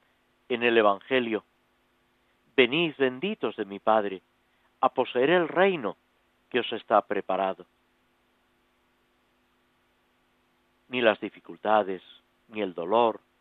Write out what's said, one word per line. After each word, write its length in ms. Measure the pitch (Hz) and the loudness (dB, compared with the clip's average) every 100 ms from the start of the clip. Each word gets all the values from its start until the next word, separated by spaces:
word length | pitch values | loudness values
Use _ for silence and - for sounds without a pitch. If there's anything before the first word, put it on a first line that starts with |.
| _ _ _ _ _ | _ _ _ _ _
en 160 | 120 | -2
el 120 | 120 117 | 2 4
Evangelio: 680 | 104 98 - 131 117 107 - _ _ _ _ _ _ _ _ _ _ - | 4 2 -2 -2 -2 -4 -8 _ _ _ _ _ _ _ _ _ _ 2
"Venid 400 | 120 151 170 135 | 2 2 -2 0
benditos 560 | 131 127 185 214 120 | -2 -2 -6 -4 -6
de 120 | 110 98 | -6 -10
mi 120 | 98 | -4
Padre, 420 | - 110 101 95 - _ _ _ _ _ | 0 2 0 -8 -14 _ _ _ _ _
a 80 | 131 | -2
poseer 420 | - 123 123 135 | 0 -2 0 2
el 160 | 180 156 | 2 0
reino 500 | 147 196 175 104 - _ _ _ _ _ | 2 0 0 -6 -10 _ _ _ _ _
que 80 | 123 | -4
os 140 | 110 | -4
está 280 | 110 - 107 | -10 2 2
preparado". 640 | - 98 - 92 95 92 90 _ _ _ _ _ _ _ _ _ _ _ _ _ _ _ _ _ _ _ _ _ _ _ _ _ _ _ _ _ _ _ _ | 2 -6 -2 -2 -2 -6 -14 _ _ _ _ _ _ _ _ _ _ _ _ _ _ _ _ _ _ _ _ _ _ _ _ _ _ _ _ _ _ _ _
Ni 120 | 127 | 0
las 200 | 117 101 | 2 0
dificultades, 800 | 104 - - 85 104 107 98 92 - - _ _ _ | -6 -12 -20 -8 0 2 0 -6 -12 -20 _ _ _
ni 120 | 110 | -8
el 140 | 98 | -8
dolor, 460 | 87 85 113 117 101 _ _ | -8 -2 2 0 -2 _ _